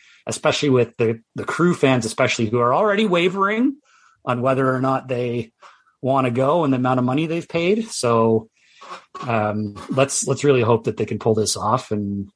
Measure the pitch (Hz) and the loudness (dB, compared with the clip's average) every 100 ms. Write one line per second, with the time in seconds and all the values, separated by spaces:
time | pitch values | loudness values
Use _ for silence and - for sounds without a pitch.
0 | _ - - - 127 - 151 127 117 - | _ -16 -10 -2 -2 0 2 2 0 0
1 | 113 113 _ - - - 175 - 139 127 | -2 -2 _ -12 -8 0 0 2 2 2
2 | 113 - 127 - 107 120 120 147 214 202 | 0 -2 -2 0 -2 0 2 2 2 2
3 | 220 175 180 196 196 220 262 277 _ _ | 2 2 0 0 -2 2 0 -2 _ _
4 | _ _ 135 123 131 131 131 127 131 131 | _ _ -6 -2 0 2 2 0 0 -2
5 | 131 123 123 120 113 _ - _ _ - | -2 -4 -2 -4 -8 _ -20 _ _ -8
6 | 123 135 127 120 135 175 147 131 127 127 | -2 0 0 0 2 2 2 2 2 2
7 | 123 139 160 170 - 170 170 214 226 - | 0 0 -2 -4 -4 -2 0 0 -2 -2
8 | 120 117 113 113 - _ _ - - - | 0 4 4 2 -2 _ _ -20 -20 -20
9 | _ - 127 113 107 107 104 101 - 120 | _ -14 -4 -2 -2 -2 -6 -10 -6 0
10 | 135 - 131 135 143 127 113 113 120 - | 0 0 -4 0 2 4 4 2 0 -4
11 | 110 107 117 110 101 101 107 127 - 107 | -4 -2 0 0 0 -2 0 -2 -2 -4
12 | 101 101 98 | -4 -6 -8